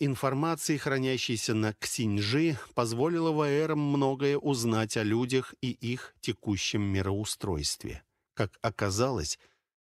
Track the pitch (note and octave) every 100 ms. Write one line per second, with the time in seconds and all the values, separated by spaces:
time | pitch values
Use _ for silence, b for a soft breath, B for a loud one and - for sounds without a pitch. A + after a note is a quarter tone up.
0 | C#3+ B2+ C3+ C3+ D#3+ D#3+ - C#3+ D3 C3+
1 | C3 B2+ - A2+ - A2 A2 G#2 - -
2 | A2 G2+ G#2 C3+ E3 C3+ - - A2+ A#2
3 | D#3 E3+ E3 D#3 D3 C#3+ D#3 D3+ C#3+ C#3+
4 | C3+ C3+ C#3 C#3+ C#3+ C3 A#2 A2 A2 A#2
5 | G#2+ A2+ B2 C3 - - B2+ - A#2 B2+
6 | - _ - G#2+ - G2 - A2+ G2+ G2
7 | F#2+ G2+ G#2+ - G#2 D#2 D2+ - - E2
8 | - _ _ - G#2+ - A2+ - G2+ G2
9 | C3 A#2 D2+ - b b b _ _